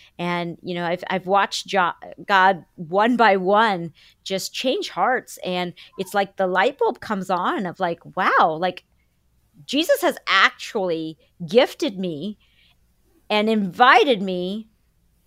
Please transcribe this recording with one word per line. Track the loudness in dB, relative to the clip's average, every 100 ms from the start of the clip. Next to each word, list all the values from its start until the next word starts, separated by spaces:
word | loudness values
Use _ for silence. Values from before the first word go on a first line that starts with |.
| -20 -8
And, | -4 -4 -6 -8
you | -10 -6
know, | -4
I've, | -4 -4
I've | -6 0
watched | 0 2 -2 -4
Jo-, | 0 0 -2 -12 -12 0
God | 4 4 2 -4 -16
one | -4 0 2 4
by | 4 4
one | 4 2 2 0 -6 -12 _ _
just | -8 -6 -6
change | -6 -4 -4 -4
hearts. | -2 -2 -2 -4 -10
And | -6 -4 -6 -8 -14 -12
it's | -6
like | -2 -2 -2
the | -2
light | 2 0 0
bulb | -2 -2
comes | -6 -6 -4
on | -2 -2 -4 -6
of | -4
like, | -4 -4 -8 -4
wow, | 0 4 2 2
like, | -4 -6 -14 _ _ _ _ _ _ _ -6
Jesus | -2 2 2
has | 0 -2 0
actually | 4 4 0 -8 -4 -2 -2 -6 -12 _ -16 0
gifted | 2 2 0 -6 -4
me | -6 -6 -10 -12 _ _ _ _ _ _ _ _ -6
and | -2 0
invited | 0 0 4 6 6 6 0
me | -2 -6 -6 -8 -12 _ _ _ _ _